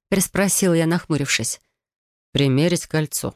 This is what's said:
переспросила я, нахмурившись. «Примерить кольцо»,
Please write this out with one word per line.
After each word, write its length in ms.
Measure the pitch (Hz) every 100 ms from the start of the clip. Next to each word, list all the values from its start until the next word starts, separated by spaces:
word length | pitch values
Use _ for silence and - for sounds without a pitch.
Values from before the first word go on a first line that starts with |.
| _
переспросила 640 | 196 - 175 196 - 190
я, 120 | 165 160
нахмурившись. 760 | 170 - 151 143 - - - _ _ _ _ _ _ _
«Примерить 560 | - 139 131 170 170 -
кольцо», 480 | 156 151 - 123